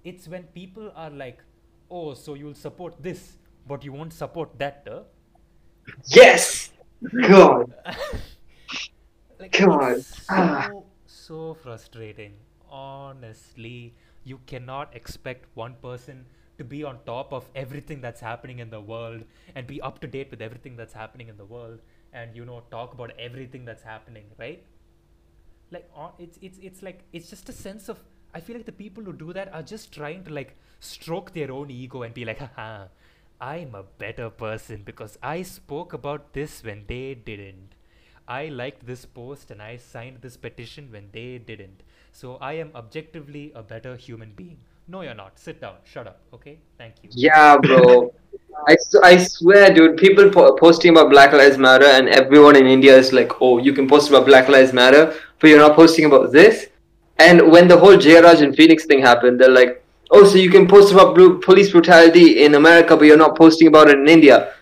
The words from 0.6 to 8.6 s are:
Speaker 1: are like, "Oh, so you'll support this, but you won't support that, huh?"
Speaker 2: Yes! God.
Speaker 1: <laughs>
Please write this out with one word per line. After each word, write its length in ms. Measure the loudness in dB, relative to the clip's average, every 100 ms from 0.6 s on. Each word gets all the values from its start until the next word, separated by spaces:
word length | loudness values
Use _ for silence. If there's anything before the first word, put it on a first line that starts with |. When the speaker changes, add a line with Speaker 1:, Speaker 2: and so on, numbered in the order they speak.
| -20 _ -20 -20
Speaker 1:
are 140 | -20
like, 320 | -20 -20 _ _ _ _ _ _
"Oh, 240 | -20 -20
so 200 | -20 -20
you'll 220 | -20 -20 -20
support 400 | -20 _ -20 _
this, 360 | -20 -20 _ _ _ _ _
but 160 | -20
you 100 | -20
won't 200 | -20 -20
support 440 | _ -20 -20 -20 _
that, 280 | -20 _ -20
huh?" 160 | -20 _ _ _ _ _ _ _ _ _ _ -4
Speaker 2:
Yes! 640 | 0 2 0 -10 -16 -20 _ _ _ -20 -12 -2
God. 440 | 0 0 -2 -10 _ -20
Speaker 1:
<laughs> 0 | -20 -20 -20 -20 _ _ _